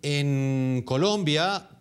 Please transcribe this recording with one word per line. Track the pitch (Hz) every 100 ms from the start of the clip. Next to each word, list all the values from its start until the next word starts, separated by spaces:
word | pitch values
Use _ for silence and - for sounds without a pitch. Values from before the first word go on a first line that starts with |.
en | 147 143 143 139 135 135 131 127
Colombia, | 120 131 190 208 170 151 175 196 - -